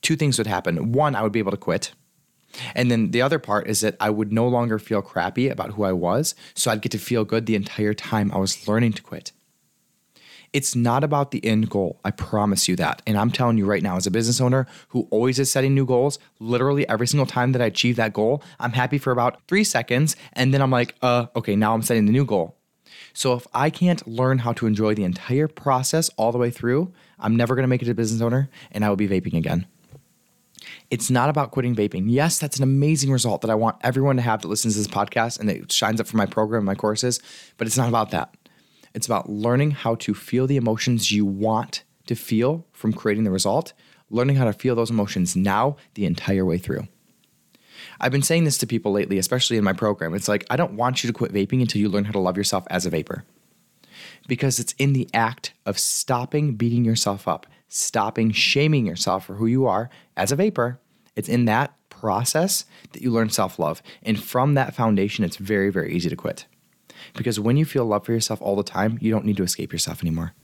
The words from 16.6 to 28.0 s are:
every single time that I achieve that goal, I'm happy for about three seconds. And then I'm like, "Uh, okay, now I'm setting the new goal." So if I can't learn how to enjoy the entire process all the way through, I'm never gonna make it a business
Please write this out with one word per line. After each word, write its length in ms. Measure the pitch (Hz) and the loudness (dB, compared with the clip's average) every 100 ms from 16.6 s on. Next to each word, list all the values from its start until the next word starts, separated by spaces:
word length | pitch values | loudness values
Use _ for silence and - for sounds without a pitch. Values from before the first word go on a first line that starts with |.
| 131 143 - | 2 2 0
every 200 | 110 123 | 0 0
single 180 | 147 127 | 0 0
time 260 | - 123 | 2 2
that 100 | 127 | 2
I 40 | 117 | 0
achieve 320 | - 123 120 | 0 0 2
that 160 | 110 | 0
goal, 280 | 101 107 143 - - | 0 0 0 -4 -8
I'm 140 | 120 | -4
happy 260 | 117 123 143 | 0 0 0
for 140 | 135 | 0
about 300 | 123 120 - _ | 0 0 -2 _
three 160 | 190 214 | 0 2
seconds. 500 | - 107 123 151 - - | 0 0 0 0 -2 -10
And 220 | - 127 | -2 2
then 80 | 139 | 4
I'm 100 | 135 | 4
like, 240 | 127 117 - | 2 0 0
"Uh, 240 | 127 123 117 - | 0 2 0 -6
okay, 220 | 113 101 | -2 2
now 160 | 107 | 2
I'm 80 | 113 | 2
setting 240 | 113 117 104 | 2 2 4
the 80 | |
new 100 | 120 | 4
goal." 320 | 143 104 82 - _ _ _ - - | 2 0 -2 -8 _ _ _ -20 -20
So 200 | - 135 | -4 0
if 120 | 123 - | 0 -2
I 160 | - 147 | 0 0
can't 380 | - 180 170 - | 2 2 2 -2
learn 300 | 113 127 135 | 0 2 2
how 160 | 117 | 0
to 120 | 117 113 | 0 0
enjoy 280 | 107 110 | 2 2
the 100 | 107 | 2
entire 460 | 92 90 - 131 151 | 0 -4 -2 0 0
process 600 | - - 127 135 160 165 - | -2 0 0 2 0 -2 0
all 160 | 110 | 0
the 60 | 120 | 2
way 140 | 120 | 0
through, 420 | 123 120 131 185 - - _ | 0 0 0 0 -8 -20 _
I'm 160 | 110 117 | 0 2
never 200 | 117 127 | 2 2
gonna 120 | 127 | 2
make 140 | 127 | 0
it 80 | 120 | 0
a 40 | |
business 280 | 113 | 0